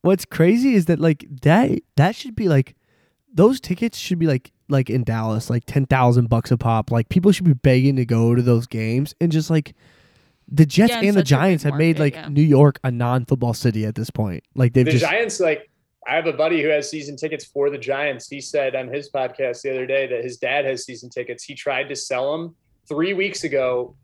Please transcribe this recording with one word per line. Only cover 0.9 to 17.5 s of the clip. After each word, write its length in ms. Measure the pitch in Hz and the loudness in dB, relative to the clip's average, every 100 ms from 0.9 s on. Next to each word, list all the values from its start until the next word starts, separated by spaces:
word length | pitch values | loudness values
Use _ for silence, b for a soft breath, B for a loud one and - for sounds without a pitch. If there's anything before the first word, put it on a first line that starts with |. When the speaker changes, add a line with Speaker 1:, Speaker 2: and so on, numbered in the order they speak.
| 165 | 0
Speaker 1:
like, 260 | 165 151 - 131 | 0 0 -6 -2
that, 300 | 143 180 262 - _ - | 2 4 2 -2 _ 0
that 180 | 165 220 | 0 0
should 200 | 269 220 | -12 -4
be, 100 | 202 | 2
like, 280 | 143 131 _ _ _ _ _ _ | 2 0 _ _ _ _ _ _
those 260 | 208 208 262 | 2 4 2
tickets 380 | - 175 233 - | -6 -4 -4 -6
should 200 | - 175 | -6 -2
be, 100 | 160 | 0
like, 260 | 131 - _ - | 0 -4 _ -4
like, 200 | 135 127 | -2 0
in 140 | 123 | -2
Dallas, 460 | 113 113 110 107 - | -2 -2 -2 -4 -2
like, 140 | 123 - | -4 -2
ten 180 | 143 131 | -4 0
thousand 440 | 131 123 120 117 | 2 4 4 2
bucks 220 | 117 - | 0 0
a 60 | 120 | 0
pop. 320 | 117 113 113 | 2 0 0
Like, 200 | 117 113 | -2 0
people 240 | 185 185 | 2 4
should 100 | 190 180 | 4 2
be 60 | |
begging 440 | 127 139 127 135 135 | 4 4 4 4 0
to 80 | 117 | 0
go 280 | 113 117 | 2 2
to 80 | 120 | 2
those 240 | 123 117 120 | 2 2 0
games, 480 | 113 110 123 147 - | -6 -2 -2 -4 -2
and 100 | 170 | -2
just, 200 | 160 156 | 0 0
like, 260 | 160 143 - b b b b b b _ | -2 -2 -16 b b b b b b _
the 180 | 143 156 | 4 4
Jets 260 | 165 226 | 6 2
Speaker 2:
Yeah, 60 | 240 | 4
in 60 | 196 | 2
Speaker 1:
and 80 | 202 | 2
the 20 | |
Speaker 2:
such 100 | 139 | 2
a 40 | 135 | 2
big 40 | |
Speaker 1:
Giants 220 | 185 165 147 | 2 2 0
have 100 | 143 | 0
made, 220 | 165 151 | 0 2
Speaker 2:
market, 180 | 147 156 | 0 -2
Speaker 1:
like, 60 | 156 | -4
Speaker 2:
yeah. 40 | |
Speaker 1:
New 140 | 143 | 2
York 360 | 156 139 147 - 135 | 4 6 6 4 -4
a 60 | |
non-football 600 | 120 120 127 120 135 120 | -2 -2 -2 -2 -2 -2
city 320 | 113 123 110 107 | -2 -2 0 -4
at 100 | 107 | -6
this 140 | 110 | -8
point. 340 | - 107 82 _ - | -4 -6 -6 _ 0
Like, 160 | 123 | 2
they've 120 | 127 123 | 4 2
Speaker 3:
The 60 | |
Speaker 1:
just 120 | 123 | 2
Speaker 3:
Giants, 360 | 147 202 226 - | 2 0 -2 0
like, 280 | 175 151 - _ _ _ - | 0 -2 -8 _ _ _ -4
I 80 | 151 | -4
have 120 | 160 | -2
a 60 | |
buddy 280 | 139 156 170 | -2 0 0
who 80 | 147 | 0
has 200 | 151 143 | 0 -2
season 280 | 156 143 139 | -10 -12 -10
tickets 260 | 156 151 | -8 -10
for 260 | - | -10